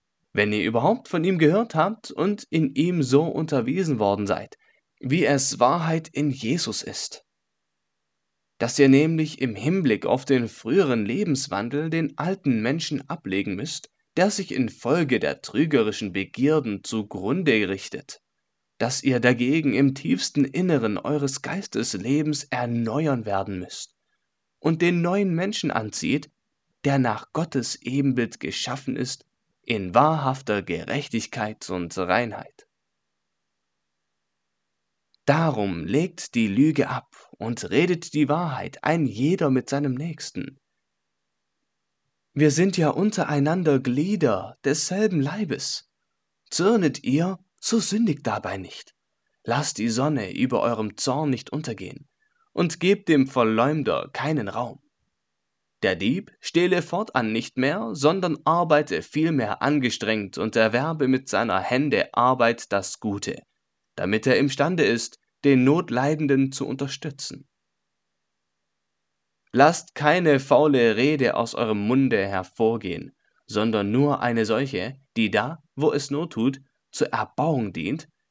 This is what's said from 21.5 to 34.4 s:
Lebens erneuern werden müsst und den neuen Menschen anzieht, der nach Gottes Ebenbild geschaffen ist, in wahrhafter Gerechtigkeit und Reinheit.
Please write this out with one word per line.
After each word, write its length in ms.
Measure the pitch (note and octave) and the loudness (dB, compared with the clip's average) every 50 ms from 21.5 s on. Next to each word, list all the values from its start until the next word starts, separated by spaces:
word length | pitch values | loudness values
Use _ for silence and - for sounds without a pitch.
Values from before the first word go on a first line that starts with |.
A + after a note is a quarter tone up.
| - G3 G3 - - - A#2 - - | -8 -8 -8 -6 -4 -4 -2 -2 -4
Lebens 520 | G2 F2+ A#2 C#3 D3+ D#3 D3+ D3+ C#3+ - | -4 -2 0 0 0 0 0 -2 -4 -6
erneuern 840 | - - B2 B2 A#2+ A#2 A#2 A#2 A2+ A2 C#3+ D#3+ D#3 C#3 A#2+ A2 | -6 -4 -4 -2 -2 -2 -2 -2 -2 -2 0 0 0 0 -2 -2
werden 320 | G#2 G2+ F#2+ G2 G2+ G2 F#2 | -2 -2 -2 -2 -4 -6 -8
müsst 360 | F2 - - - - - _ _ _ _ _ _ _ _ _ _ _ _ _ _ | -8 -10 -12 -14 -14 -16 _ _ _ _ _ _ _ _ _ _ _ _ _ _
und 220 | - D#3+ E3 D#3+ | -2 -2 0 2
den 220 | F3 F3 F3 F3 E3+ | 2 2 2 2 0
neuen 320 | F3 F3+ G3+ G3+ F#3+ E3+ | 0 2 2 2 0 0
Menschen 360 | E3 F3+ G3+ G#3+ - - D#3 | 0 -2 -2 -4 -4 -4 -2
anzieht, 600 | - - A2 G#2+ - - - D#2+ A#2 C#3+ - - _ _ _ _ _ _ _ _ _ _ - | -2 -2 -2 -4 -6 -4 -2 0 0 -2 -2 -6 _ _ _ _ _ _ _ _ _ _ -2
der 140 | D3 C#3 C#3 | 0 2 2
nach 340 | B2+ A#2+ G#2+ A2 - - - | 2 0 -2 -4 -8 -8 -4
Gottes 440 | D3+ E3+ D#3+ - C#3 A#2 - - - - | -4 -4 -2 -2 -4 -4 -4 -6 -8 -8
Ebenbild 580 | - B2+ C#3 C#3 C#3 C3 A#2+ A#2 - - - | -4 -2 0 0 2 2 0 -2 -2 -4 -8
geschaffen 560 | - - - - - - B2 C3+ - - - | -10 -8 -8 -6 -6 -6 -8 -8 -8 -6 -6
ist, 300 | - B2+ C3 - - _ _ _ _ _ _ _ _ _ | -4 -6 -6 -8 -10 _ _ _ _ _ _ _ _ _
in 320 | - A#2+ G#2+ G2 F2+ F2 | -4 -4 -4 -4 0 2
wahrhafter 680 | A2+ C#3 D#3 D#3+ D#3 C#3 C3+ C3 C3+ - - G#2 G2+ F#2+ | 4 4 4 2 0 0 -2 -4 -2 -2 -2 -2 -2 -2
Gerechtigkeit 1080 | - F2 D#2+ E2+ - - C#3 C#3+ - - A2+ A2 - - B2 A2 G#2+ G#2+ - - - | -4 -6 -6 -4 -4 -6 -6 -4 -4 -6 -6 -6 -6 -6 -6 -6 -6 -8 -10 -10 -6
und 280 | G2 F2+ F2 E2 - | -6 -6 -6 -6 -6
Reinheit. 720 | - F#2 E2+ F#2 A2 A#2+ A#2 G2 E2+ - - - _ _ _ _ _ _ _ _ _ _ _ _ _ _ _ _ _ _ _ _ _ _ _ _ _ _ _ _ _ _ _ _ _ _ _ _ _ | -4 -2 0 2 0 0 -2 -6 -12 -14 -16 -20 _ _ _ _ _ _ _ _ _ _ _ _ _ _ _ _ _ _ _ _ _ _ _ _ _ _ _ _ _ _ _ _ _ _ _ _ _